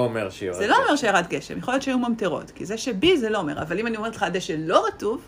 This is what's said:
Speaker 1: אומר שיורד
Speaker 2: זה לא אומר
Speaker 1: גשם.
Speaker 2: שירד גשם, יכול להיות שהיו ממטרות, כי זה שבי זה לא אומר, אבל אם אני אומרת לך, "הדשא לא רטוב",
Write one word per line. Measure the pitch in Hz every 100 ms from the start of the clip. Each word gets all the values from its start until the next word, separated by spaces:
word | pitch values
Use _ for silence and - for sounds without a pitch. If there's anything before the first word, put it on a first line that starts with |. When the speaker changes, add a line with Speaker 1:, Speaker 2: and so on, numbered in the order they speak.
Speaker 1:
אומר | 120 113 98
שיורד | - 98 87
Speaker 2:
זה | 214
לא | 466
אומר | 480
Speaker 1:
גשם. | 294
Speaker 2:
שירד | 226 190 175
גשם, | 147 - -
יכול | 208
להיות | 262
שהיו | 262 254
ממטרות, | 240 226 190 143 -
כי | - 165
זה | 226
שבי | 262 190 330 349
זה | 220
לא | 214
אומר, | 151 147
אבל | 156 185
אם | 233
אני | 220
אומרת | 226 220
לך, |
"הדשא | 185 180 180 156
לא | 160 269 440
רטוב", | - 202 269